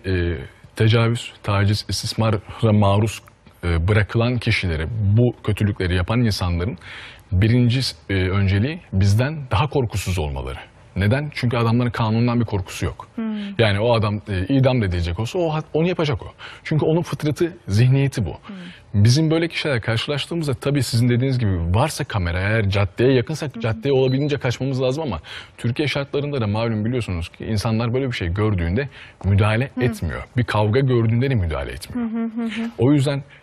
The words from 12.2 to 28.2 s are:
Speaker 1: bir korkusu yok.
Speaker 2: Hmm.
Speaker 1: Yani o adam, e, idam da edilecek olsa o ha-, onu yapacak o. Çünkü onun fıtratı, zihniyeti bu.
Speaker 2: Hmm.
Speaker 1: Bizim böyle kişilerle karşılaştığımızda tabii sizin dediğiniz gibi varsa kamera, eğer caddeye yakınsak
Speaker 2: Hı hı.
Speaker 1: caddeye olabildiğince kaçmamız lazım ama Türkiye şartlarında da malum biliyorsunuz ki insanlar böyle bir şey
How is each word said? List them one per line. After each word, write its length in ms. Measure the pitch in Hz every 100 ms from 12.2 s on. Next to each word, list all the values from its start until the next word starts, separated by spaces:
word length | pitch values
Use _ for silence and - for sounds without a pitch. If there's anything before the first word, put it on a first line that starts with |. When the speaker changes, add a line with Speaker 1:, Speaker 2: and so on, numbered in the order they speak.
| 120 117
Speaker 1:
bir 60 | 110
korkusu 400 | 101 - - 92
yok. 220 | - - -
Speaker 2:
Hmm. 100 | 220 214 202 190
Speaker 1:
Yani 200 | 110 101
o 140 | 120
adam, 280 | 113 104 104 -
e, 160 | 95 95 135
idam 260 | 127 127
da 40 | 98
edilecek 340 | 87 85 87
olsa 200 | 117 185
o 140 | 165
ha-, 100 | 156 -
onu 140 | 156 170
yapacak 340 | 180 147 117
o. 20 | - - - -
Çünkü 220 | - 156 160
onun 160 | 165
fıtratı, 560 | - 147 151 135 170 185 -
zihniyeti 580 | 101 127 139 135 - 92
bu. 40 |
Speaker 2:
Hmm. 220 | - - 190 175 - -
Speaker 1:
Bizim 380 | 101 110 139 160
böyle 160 | 165 165
kişilerle 320 | - 160 120
karşılaştığımızda 720 | 113 110 - 143 - 170 147
tabii 300 | 123 139 143
sizin 260 | 127 117 123
dediğiniz 300 | 123 135 127
gibi 360 | 107 90 82 101
varsa 280 | 156 -
kamera, 360 | 143 104 87 87
eğer 300 | 98 113 101
caddeye 440 | 101 101 - 123
yakınsak 400 | 127 117 156 151 226
Speaker 2:
Hı 20 |
hı. 40 |
Speaker 1:
caddeye 320 | 120 110 143
olabildiğince 440 | 131 131 131 143 143
kaçmamız 440 | 127 - 135 131
lazım 220 | 127 139
ama 160 | 156 80 - - - -
Türkiye 300 | 117 127 139
şartlarında 540 | 143 139 143 147 139
da 60 | 104
malum 380 | 104 117 110 110
biliyorsunuz 440 | 123 104 85 82
ki 160 | - -
insanlar 480 | 110 117 110 117
böyle 140 | 127 135
bir 80 |
şey 180 | 120